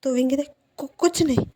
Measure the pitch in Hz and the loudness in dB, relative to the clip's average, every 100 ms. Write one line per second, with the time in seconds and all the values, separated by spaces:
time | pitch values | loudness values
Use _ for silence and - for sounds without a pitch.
0 | 277 247 254 269 285 - _ - 277 _ | -2 0 2 0 -4 -10 _ -16 -16 _
1 | 339 339 320 240 - | -2 2 0 2 -2